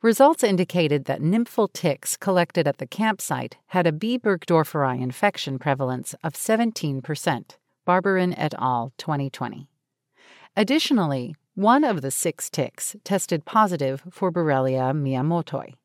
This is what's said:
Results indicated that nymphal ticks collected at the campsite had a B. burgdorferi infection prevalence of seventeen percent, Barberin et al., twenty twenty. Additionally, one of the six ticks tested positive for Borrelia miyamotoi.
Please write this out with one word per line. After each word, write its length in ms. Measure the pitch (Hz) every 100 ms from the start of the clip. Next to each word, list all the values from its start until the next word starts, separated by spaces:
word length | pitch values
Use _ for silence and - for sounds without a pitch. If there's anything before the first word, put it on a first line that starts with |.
Results 420 | 226 220 269 320
indicated 600 | 233 185 180 180 160 147
that 160 | 139 135
nymphal 520 | 151 214 233 - 214
ticks 440 | - 175 139 - -
collected 500 | - 185 175 - 151
at 120 | 139
the 100 | 131
campsite 680 | - 220 202 - 135 120 - _
had 180 | 180 175
a 60 |
B. 260 | 151 220 247
burgdorferi 840 | 226 185 - 165 151 156 139 127
infection 600 | 127 123 208 - - 135
prevalence 540 | 147 135 131 127 - -
of 100 | 160
seventeen 680 | - - 220 233 214 156 135
percent, 580 | 127 147 - 127 - - _ _
Barberin 500 | - 180 190 190 180 175
et 160 | 151 -
al., 340 | 127 123 117 _
twenty 320 | - 147 139
twenty. 380 | - 120 104 139 _ _ _ _ _ - - - -
Additionally, 800 | 214 294 - 254 165 139 123 156 _
one 300 | - 202 262
of 180 | 294 185
the 80 | 135
six 400 | - 175 - -
ticks 460 | - 131 - - -
tested 400 | - 196 - 170
positive 580 | - 226 214 175 139 135 -
for 220 | - 185
Borrelia 600 | 170 160 135 131 131 131
miyamotoi. 840 | 147 139 131 143 170 160 143 - 131